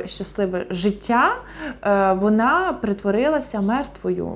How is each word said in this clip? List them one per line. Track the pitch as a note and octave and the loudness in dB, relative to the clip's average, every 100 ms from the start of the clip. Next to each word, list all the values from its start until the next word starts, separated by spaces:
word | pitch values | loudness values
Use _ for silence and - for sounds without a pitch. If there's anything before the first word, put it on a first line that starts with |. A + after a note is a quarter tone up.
| F#3 | -2
щасливе | - F#3+ - F#3+ F3+ - | -8 -10 -2 -2 -2 -4
життя, | F3+ G3+ G3+ - A#3+ E4+ B4 - - D4+ - G3+ | -2 -2 -2 0 4 4 0 -8 -12 -12 -4 0
е, | G3+ G3 | 4 4
вона | F#3+ G#3 A3 B3 E4+ F#4 C4+ | 4 4 4 4 2 0 -2
притворилася | G#3+ G3+ G3+ G#3 C#4+ D4+ - G#3+ | -4 -2 0 2 2 0 -2 -2
мертвою. | G3 B3+ C#4 - F#3 F3+ E3+ | 0 0 -2 -6 -4 -2 -4